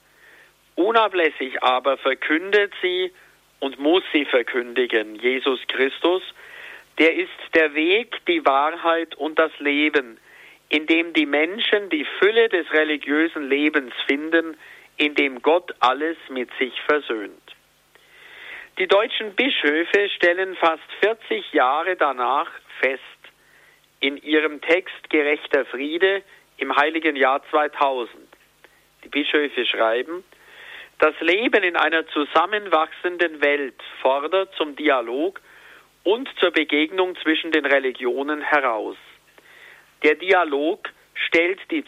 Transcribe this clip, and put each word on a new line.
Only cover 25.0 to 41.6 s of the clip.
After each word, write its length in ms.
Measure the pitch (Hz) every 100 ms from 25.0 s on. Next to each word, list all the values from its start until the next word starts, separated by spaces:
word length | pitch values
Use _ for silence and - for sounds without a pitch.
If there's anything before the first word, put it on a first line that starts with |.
| -
Gerechter 560 | 156 143 151 - 143 123
Friede 560 | 123 143 165 190 196 - - _ -
im 180 | 135 135
heiligen 400 | 151 160 160 143
Jahr 260 | 131 139 -
zweitausend. 800 | 156 147 - 143 131 113 - - _ _ _ _ _ _ _
Die 60 | -
Bischöfe 560 | 143 147 151 143 127 110
schreiben, 580 | - 110 117 127 175 - _ - - - - - -
das 140 | 156 147
Leben 440 | - 190 254 233
in 120 | 185 170
einer 320 | 156 160 156
zusammenwachsenden 1300 | - 143 160 175 208 202 160 160 - 180 175 175 151
Welt 400 | 143 143 135 - - -
fordert 520 | 131 135 151 185 190 -
zum 200 | 156 139
Dialog 640 | 147 135 117 127 170 - _ - - - _ _
und 260 | - - 135 -
zur 120 | -
Begegnung 640 | 160 151 147 156 190 185 170
zwischen 340 | 156 156 165
den 140 | 156 139
Religionen 760 | 139 131 120 127 123 139 151
heraus. 560 | 143 151 135 110 104 98 - - _ _ _ - - - _ -
Der 120 | 151 151
Dialog 760 | 180 190 165 143 151 415 - - _ -
stellt 440 | - 165 170 190